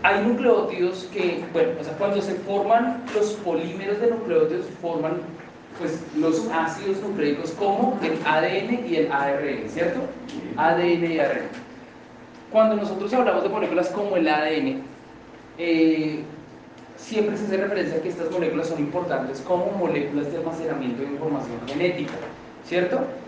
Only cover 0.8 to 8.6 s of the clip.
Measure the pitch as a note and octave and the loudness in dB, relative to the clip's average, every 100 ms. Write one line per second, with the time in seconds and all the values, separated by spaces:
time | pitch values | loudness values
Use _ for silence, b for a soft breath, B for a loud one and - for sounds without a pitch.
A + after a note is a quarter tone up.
0.8 | F3+ F#3 - G3+ F3+ E3 E3+ E3+ D#3+ - | 0 -2 -6 -2 0 0 -2 2 2 0
1.8 | - - G3 G3+ G3 F#3 - G3+ G3+ A3+ | -6 -2 0 0 0 -4 -2 -2 4 4
2.8 | B3+ - - G#3 G#3 - F3+ D#3+ E3+ F#3+ | 4 -2 -2 0 0 0 -2 -2 -2 -4
3.8 | G3 G#3 A#3 A#3 F3+ E3 D#3 F3+ - - | -2 2 2 0 2 4 4 0 -4 -6
4.8 | E3+ E3 D#3 F3 - - - - - - | -4 -2 -2 -2 -6 -12 -16 -18 -18 -6
5.8 | D#3+ D#3+ - D3+ D#3+ D#3+ D3+ D#3+ D#3+ - | -4 -4 -4 0 2 2 2 0 0 -2
6.8 | G3+ F#3+ G#3 - D3 C#3+ - - G3+ G3+ | -2 -2 -2 0 0 0 -2 -2 0 2
7.8 | - - E3 D3+ D3+ D#3 F3 G3 | 2 2 0 0 2 2 2 0